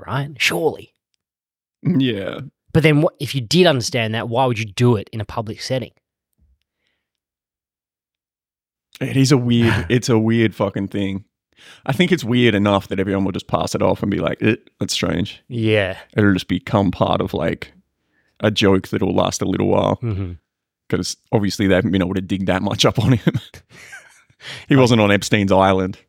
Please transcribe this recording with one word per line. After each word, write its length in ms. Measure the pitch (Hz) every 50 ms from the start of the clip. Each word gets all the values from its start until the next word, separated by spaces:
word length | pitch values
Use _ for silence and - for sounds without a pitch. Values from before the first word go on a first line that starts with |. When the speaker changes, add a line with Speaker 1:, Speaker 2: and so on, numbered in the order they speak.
| -
Speaker 1:
right? 260 | - 110 139 143 151 147 120
Surely. 560 | - - 165 170 165 143 - - - - _ _ _ _ _ _ _ _ _ _ _ _ _ _ _ _ _ _
Speaker 2:
Yeah. 580 | - 147 180 131 135 123 110 98 95 - - - 135 143 _ _ _ _ -
Speaker 1:
But 80 | 165
then 180 | 139 156 151 143
what, 140 | 160 - _ -
if 160 | - 117 -
you 60 | 135
did 260 | 117 101 156 180 180
understand 480 | 170 143 127 104 - - 120 113 110 110
that, 140 | 113 101 117
why 160 | 113 117 123
would 140 | 127 120 107
you 80 | 113
do 300 | 104 - - 123 123 120
it 120 | 98 - -
in 120 | - 110
a 20 | 101
public 380 | - - 123 107 107 104 -
setting? 300 | - - 131 127 113 - _ _ _ _ _ _ _ _ _ _ _ _ _ _ _ _ _ _ _ _ _ _ _ _ _ _ _ _ _ _ _ _ _ _ _ _ _ _ _ _ _ _ _ _ _ _ _ _ _ _ _ _ _ _ _ _ _ _ _ _ _ -
Speaker 2:
It 160 | 131 123 117
is 160 | 135 135 127
a 60 | 151 123
weird, 480 | 123 120 120 117 117 113 107 95 82
Speaker 1:
<sighs> 40 | 82
Speaker 2:
it's 180 | 120 123 - -
a 100 | 117 110
weird 360 | 110 113 117 117 113 107 -
fucking 340 | - 104 98 - 107 98 95
thing. 360 | - 101 98 95 98 98 - _ _ _ _ _ _ _ - - - - -
I 60 | -
think 200 | 135 - 180 160
it's 120 | 180 156 -
weird 300 | 107 123 123 123 117 104
enough 340 | 98 104 104 101 98 - -
that 100 | 98 98
everyone 240 | 92 101 98 98 98
will 80 | 95
just 140 | 92 95 -
pass 280 | - - 82 82 - -
it 60 | 85
off 220 | 98 95 95 -
and 80 | - 101
be 80 | 95 85
like, 240 | 82 82 - -
"Eh, 140 | 113 110 113 - _ _ _ -
that's 120 | 104 95
strange." 500 | - - - 87 80 85 101 - - - _ -
Speaker 1:
Yeah. 480 | 127 117 110 110 107 104 98 90 98 - - _ -
Speaker 2:
It'll 160 | 113 104 101 95
just 140 | 87 - -
become 420 | 92 92 - - - 101 98 -
part 300 | - - - 95 90 95
of, 120 | 95 95
like, 400 | - - 82 85 85 - - - _ _ _ _ _ _ _ _ _ _ _ _ _ -
a 100 | - 110
joke 380 | 107 - 107 95 95 95 - -
that'll 260 | 104 101 95 95 92
last 260 | 95 92 92 - -
a 60 | 101
little 220 | 95 95 95 98 95
while. 280 | 98 98 98 98 101 -
Speaker 1:
Mm-hmm. 300 | 120 113 101 95 98 87 90 - _ _ _ _ _ _ _ _ _ -
Speaker 2:
'Cause 260 | - 90 92 - - _ _ -
obviously 340 | - 110 101 95 - - 104
they 80 | 95 92
haven't 180 | 90 - 85
been 100 | 90 95
able 120 | 87 87 98
to 60 | 95
dig 260 | 95 87 98 95 95
that 140 | 92 90 92
much 240 | 98 101 107 - -
up 140 | 123 - -
on 140 | - 123
him. 220 | 131 107 - - -
<laughs> 60 | - - - - - _ _ - - - - - - - - _ _ _ _ _ _ - - - - - -
He 60 | 147
Speaker 1:
Like 60 | 135
Speaker 2:
wasn't 180 | 127 117 123 113
on 100 | 104 101
Epstein's 400 | 101 98 - - - 107 98 98
Island. 440 | 95 95 95 98 95 95 92 95 101 - _